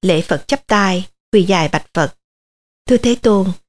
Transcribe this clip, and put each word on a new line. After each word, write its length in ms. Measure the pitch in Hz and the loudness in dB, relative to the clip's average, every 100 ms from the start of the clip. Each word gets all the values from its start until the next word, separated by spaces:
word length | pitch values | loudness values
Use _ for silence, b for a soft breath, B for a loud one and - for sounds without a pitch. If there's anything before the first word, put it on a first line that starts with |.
lễ 180 | 185 160 | -2 -2
Phật 240 | - 151 - | -2 -6 -4
chắp 180 | 269 - | -6 -2
tay, 420 | 208 196 180 185 _ _ | 0 0 -2 -6 _ _
quỳ 100 | 214 | 0
dài 260 | 180 185 156 | 2 2 0
bạch 180 | 160 - | -2 -6
Phật: 220 | 170 147 - _ _ _ _ _ _ - | -4 -4 -6 _ _ _ _ _ _ -2
"Thưa 100 | 247 | 0
Thế 180 | 240 | 2
Tôn, 380 | 240 233 202 190 - | 0 2 0 0 -6